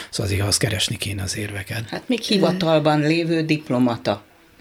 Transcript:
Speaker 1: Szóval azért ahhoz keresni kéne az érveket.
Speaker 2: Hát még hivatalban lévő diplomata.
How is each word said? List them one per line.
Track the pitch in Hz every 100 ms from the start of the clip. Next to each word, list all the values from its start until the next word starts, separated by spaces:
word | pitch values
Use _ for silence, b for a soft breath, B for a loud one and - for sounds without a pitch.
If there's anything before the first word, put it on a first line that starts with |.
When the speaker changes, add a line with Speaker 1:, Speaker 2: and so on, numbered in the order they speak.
| B
Speaker 1:
Szóval | - 98
azért | 98
ahhoz | 101 -
keresni | 101 101 - 104
kéne | 101 98
az | 92 107
érveket. | 104 101 - 113 113
Speaker 2:
Hát | - -
még | 233
hivatalban | - 202 170 180 165 156 151 151
lévő | 151 165 165 165 156
diplomata. | 151 - 123 123 117 117 101 - _ _ -